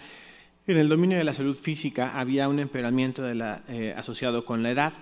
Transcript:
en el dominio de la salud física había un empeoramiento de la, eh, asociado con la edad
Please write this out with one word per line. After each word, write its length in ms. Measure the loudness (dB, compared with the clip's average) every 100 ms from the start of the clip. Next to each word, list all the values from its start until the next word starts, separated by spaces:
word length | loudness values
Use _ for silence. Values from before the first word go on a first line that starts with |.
| -12 -20 -20 -20 -20 _ 2
en 120 | 4
el 120 | 6
dominio 280 | 6 4 4
de 60 |
la 120 | 0 0
salud 200 | -2 -2
física 640 | -4 -4 -4 -2 -2 -2
había 280 | 0 2 2
un 100 | 0
empeoramiento 640 | -2 -4 0 0 0 -2
de 140 | -4 -4
la, 280 | -6 -8 -10
eh, 260 | -6 -6 -6
asociado 500 | -10 -4 -2 -2 -2
con 180 | -2
la 80 | 0
edad 220 | 0 0 -2